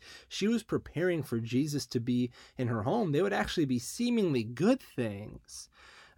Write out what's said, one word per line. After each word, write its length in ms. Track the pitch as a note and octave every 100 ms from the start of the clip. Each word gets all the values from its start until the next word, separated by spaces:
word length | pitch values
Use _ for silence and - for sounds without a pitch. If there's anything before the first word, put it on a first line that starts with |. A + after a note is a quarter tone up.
| - - -
She 200 | - G#3
was 140 | A#3
preparing 600 | - A2+ - D3 F3+ E3
for 180 | - A#2
Jesus 460 | A#2 B2 D#3 C#3+ -
to 120 | B2+
be 320 | A#2+ B2 B2 - - -
in 100 | A#2+
her 140 | A#2
home. 300 | A2+ A3+ F#3
They 100 | C#3+
would 100 | G3
actually 320 | - - -
be 140 | C#3 B2
seemingly 640 | - - A#3+ A#3 F3+ C3
good 380 | A2 B2 G3 C4
things. 880 | - - A2+ G2+ G#2+ - - - - - - - -